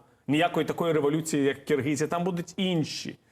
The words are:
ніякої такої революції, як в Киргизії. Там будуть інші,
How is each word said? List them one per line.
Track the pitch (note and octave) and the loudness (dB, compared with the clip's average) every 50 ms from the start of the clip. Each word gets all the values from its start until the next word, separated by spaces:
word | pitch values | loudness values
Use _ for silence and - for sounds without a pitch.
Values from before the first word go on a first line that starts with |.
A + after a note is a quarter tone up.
| - _ _ _ _ - | -18 _ _ _ _ 0
ніякої | F3+ F#3 F3+ E3+ - E3 D3 | 2 2 2 2 2 0 0
такої | B2 D#3 - F3 E3+ D#3 | 0 -2 0 0 2 2
революції, | D#3 C#3+ C#3+ D3+ D#3+ D#3 - - D3 C3+ | 2 2 2 2 0 -2 0 0 2 2
як | C#3+ C3+ C#3 | 2 2 0
в | - | -2
Киргизії. | - D3+ C3+ A#2 D3+ D3+ C3 D3+ D3 | 0 0 0 2 0 0 0 -2 -2
Там | F3 E3+ F3 | -2 -2 -2
будуть | F#3+ F3+ E3+ F3 - - - | -2 -2 -4 -6 -8 -4 -2
інші, | F#3+ F#3 F3+ E3 C#3+ - - - - - - - _ _ | -2 0 2 0 0 -2 -4 -8 -10 -10 -12 -14 _ _